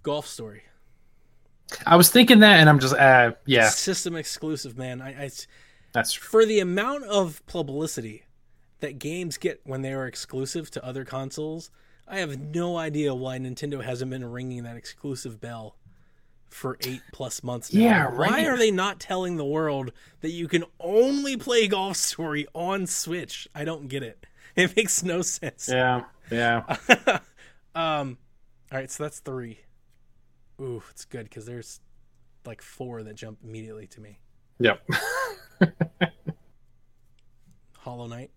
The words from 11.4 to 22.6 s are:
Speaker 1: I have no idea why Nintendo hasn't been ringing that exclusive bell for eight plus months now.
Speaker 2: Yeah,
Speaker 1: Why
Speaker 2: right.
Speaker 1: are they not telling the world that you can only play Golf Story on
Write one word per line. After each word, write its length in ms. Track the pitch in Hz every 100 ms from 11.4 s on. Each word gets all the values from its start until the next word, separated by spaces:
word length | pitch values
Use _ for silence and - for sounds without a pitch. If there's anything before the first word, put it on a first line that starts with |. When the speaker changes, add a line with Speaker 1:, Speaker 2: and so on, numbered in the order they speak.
| 156 160 - _ _ _ -
Speaker 1:
I 100 | 190
have 200 | 165 135 151
no 220 | 165 175 170
idea 380 | 160 147 143
why 240 | 127 131 127
Nintendo 440 | 127 123 147 139
hasn't 280 | 131 123 131
been 140 | 131
ringing 400 | 120 123 127 123
that 120 | 120 117
exclusive 640 | - - 143 131 127 110
bell 360 | 120 117 107 _ - _ _ _ _ _ _
for 260 | - 131 127
eight 160 | 131 127 -
plus 300 | - 131 -
months 300 | 123 123 -
now. 80 | 196
Speaker 2:
Yeah, 280 | 226 196 139
Speaker 1:
Why 60 | 123
Speaker 2:
right. 300 | 175 262 320
Speaker 1:
are 100 | 247
they 120 | 220
not 280 | 185 196 190
telling 360 | - 185 180 170
the 60 |
world 480 | 143 156 156 139 131 - - _
that 100 | 160
you 160 | 170 170
can 160 | 170 170 _
only 560 | 170 214 254 277 277 247
play 300 | 269 240 208
Golf 280 | 196 190 180
Story 500 | - - 165 147 143
on 340 | 160